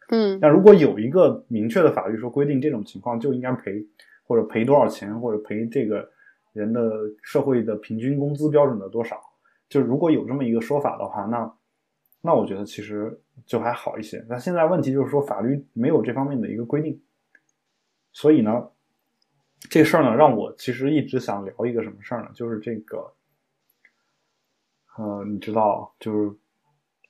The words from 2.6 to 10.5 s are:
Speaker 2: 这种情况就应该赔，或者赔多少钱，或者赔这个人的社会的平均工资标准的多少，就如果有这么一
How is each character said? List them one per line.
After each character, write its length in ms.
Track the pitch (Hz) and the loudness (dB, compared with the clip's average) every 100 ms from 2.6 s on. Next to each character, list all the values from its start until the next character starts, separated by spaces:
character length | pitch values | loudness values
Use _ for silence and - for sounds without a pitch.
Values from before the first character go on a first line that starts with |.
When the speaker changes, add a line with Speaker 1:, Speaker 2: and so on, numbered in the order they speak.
Speaker 2:
这 80 | 147 | -2
种 160 | 117 | -4
情 160 | 98 95 | -8 -10
况 180 | 120 117 | -6 -4
就 120 | 139 | -4
应 80 | 123 | -4
该 120 | 127 | -4
赔， 340 | 123 98 104 - _ - _ - | -6 -6 -10 -12 _ -20 _ -2
或 100 | 117 | -2
者 60 | |
赔 220 | 107 110 | 0 0
多 120 | 113 143 | 4 4
少 120 | 113 | 4
钱， 300 | - 101 113 | -2 -10 -8
或 100 | 120 | -6
者 80 | - | -6
赔 260 | - 104 113 | -6 -8 -4
这 200 | 139 107 | -4 -2
个 220 | 101 - _ _ _ _ | -4 -8 _ _ _ _
人 200 | 107 107 | -8 -4
的 100 | 120 113 110 107 107 | -2 -2 -4 -8 -10
社 180 | - 147 | -4 -2
会 220 | 135 123 | 0 0
的 140 | 110 107 | -2 -6
平 200 | - 110 | -8 -8
均 220 | 127 143 | -4 -4
工 160 | 143 | -4
资 160 | 143 151 | -4 0
标 160 | 147 139 | 2 2
准 100 | 110 | 0
的 120 | 95 | -8
多 160 | 113 | -8
少， 160 | 113 - - _ _ _ _ | -8 -10 -16 _ _ _ _
就 120 | 139 | 0
如 160 | 117 139 | 0 2
果 140 | 170 | 2
有 160 | 131 107 | 0 -2
这 80 | |
么 100 | 139 | -4
一 80 | 120 | -2